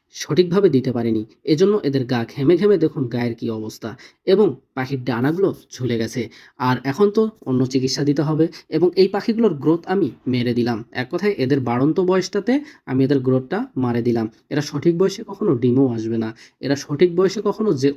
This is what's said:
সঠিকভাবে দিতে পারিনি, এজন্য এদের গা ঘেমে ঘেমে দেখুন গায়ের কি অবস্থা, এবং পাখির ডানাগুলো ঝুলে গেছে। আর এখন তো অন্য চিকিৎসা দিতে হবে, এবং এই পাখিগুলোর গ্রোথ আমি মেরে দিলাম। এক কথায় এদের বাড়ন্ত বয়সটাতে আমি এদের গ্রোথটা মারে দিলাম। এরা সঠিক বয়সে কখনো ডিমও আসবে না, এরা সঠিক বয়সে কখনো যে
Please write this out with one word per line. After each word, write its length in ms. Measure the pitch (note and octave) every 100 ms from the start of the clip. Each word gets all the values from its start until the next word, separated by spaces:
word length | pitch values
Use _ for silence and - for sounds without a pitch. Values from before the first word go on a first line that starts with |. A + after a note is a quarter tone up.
| _
সঠিকভাবে 540 | - - D3+ F3 F#3+ G3
দিতে 200 | C3+ C3
পারিনি, 300 | A#2 A2+ A2 G#2+ _
এজন্য 300 | - D#3 G3 G#3
এদের 180 | D3 C3+ B2
গা 140 | A#2+
ঘেমে 300 | A2+ C#3+ C#3 F3
ঘেমে 200 | G#3 F#3
দেখুন 240 | D#3 D3+ B2+
গায়ের 260 | A#2+ A#2+ A2+
কি 100 | A2+
অবস্থা, 400 | A2 G#2+ - A2+ B2 - _ -
এবং 200 | F#3+ G3 B2 _
পাখির 260 | C3+ B2+ C3+
ডানাগুলো 440 | B2 A#2 C3+ E3+ F#3 - _
ঝুলে 260 | - B2 A#2
গেছে। 240 | A#2 B2 A2 - - -
আর 160 | B2+ B2
এখন 220 | C#3 C#3 G3+
তো 120 | G#3+ A3 - -
অন্য 140 | B2+ B2+
চিকিৎসা 360 | C3+ B2+ -
দিতে 180 | C#3 D3
হবে, 220 | D3 D3+ E3+ - -
এবং 180 | D#3 F3 F#3
এই 120 | F#3+
পাখিগুলোর 460 | G3 G#3+ A3 A3 C#3+
গ্রোথ 220 | C#3 E3+ -
আমি 220 | G3 C#3 - C3
মেরে 260 | B2 A#2+
দিলাম। 240 | A#2+ A#2+ A2 -
এক 160 | - B2+
কথায় 240 | F3 G#3 G3+
এদের 220 | B2+ C#3
বাড়ন্ত 380 | A#2+ A#2+ C#3+ F3 F3+
বয়সটাতে 480 | F#3+ F#3 G3+ G3 C#4 D4 - -
আমি 140 | C3
এদের 160 | C3+ C#3
গ্রোথটা 380 | B2+ B2+ B2+ F#3+ C4+ C3+
মারে 240 | B2 A#2+
দিলাম। 240 | A#2+ A#2 A2 - _
এরা 120 | D3+
সঠিক 320 | D3 D3 E3+ E3+
বয়সে 220 | F#3+ G#3
কখনো 280 | A3+ G3+ G#3
ডিমও 320 | B2 B2 B2+ C3+
আসবে 240 | A2+ A2+ A2+
না, 100 | A2 A2+ - _
এরা 140 | C3 C#3
সঠিক 340 | - C#3+ F3+ E3+
বয়সে 240 | F#3+ G#3+
কখনো 280 | G3+ G3 G#3+
যে 160 | C#3 C#3